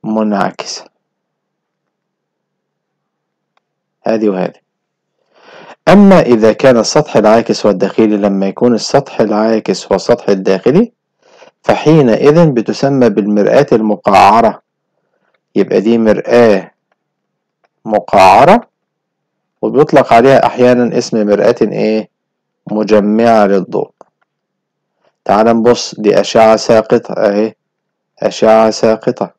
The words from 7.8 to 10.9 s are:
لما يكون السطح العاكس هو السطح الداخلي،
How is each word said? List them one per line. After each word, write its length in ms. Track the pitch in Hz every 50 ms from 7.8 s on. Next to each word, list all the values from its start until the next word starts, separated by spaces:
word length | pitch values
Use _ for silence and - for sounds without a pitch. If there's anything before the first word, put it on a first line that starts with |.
| 98 95 - - 113 107 107
لما 300 | 104 101 101 98 98 98
يكون 280 | 98 98 - 123 123 117
السطح 460 | 107 - - - 139 139 - - -
العاكس 680 | 113 104 104 104 110 113 113 107 - - 98 - - -
هو 40 | 101
السطح 320 | 95 - - 120 - - -
الداخلي، 640 | 101 95 95 104 95 92 - 123 139 190 240 233